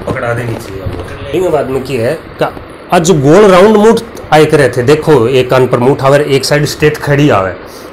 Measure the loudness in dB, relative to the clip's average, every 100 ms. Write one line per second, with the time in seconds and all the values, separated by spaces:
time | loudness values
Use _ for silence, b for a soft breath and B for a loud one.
0 | -6 -6 -4 -6 -6 -8 -10 -12 -10 -10
1 | -12 -14 -8 -4 -2 -2 -2 -6 -6 -4
2 | -4 -6 -10 -6 -6 -6 -18 -20 -2 0
3 | 2 2 4 6 6 6 4 4 4 2
4 | -4 -16 0 2 4 2 2 0 0 0
5 | 2 2 2 0 0 0 0 0 0 0
6 | 2 2 2 -2 0 -2 -2 -2 -2 -2
7 | -2 0 2 2 -2 -6 B B B